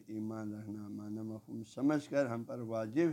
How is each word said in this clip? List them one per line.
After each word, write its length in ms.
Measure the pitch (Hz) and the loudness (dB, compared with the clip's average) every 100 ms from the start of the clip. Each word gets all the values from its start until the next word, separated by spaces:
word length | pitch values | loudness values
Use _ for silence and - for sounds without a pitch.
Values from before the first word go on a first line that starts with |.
| - | -6
ایمان 460 | 107 107 110 104 | -4 -4 -4 -4
رکھنا، 340 | 107 107 107 101 | -6 -6 -8 -6
معنی 340 | 104 104 110 | -8 -6 -6
مفہوم 420 | 110 110 - 117 | -4 -8 -8 -10
سمجھ 460 | 110 - 139 151 147 | -8 2 4 4 2
کر 160 | 143 131 | 2 4
ہم 180 | 117 | 2
پر 160 | 113 120 | -4 -6
واجب 500 | 113 113 110 131 170 | -2 -2 0 4 4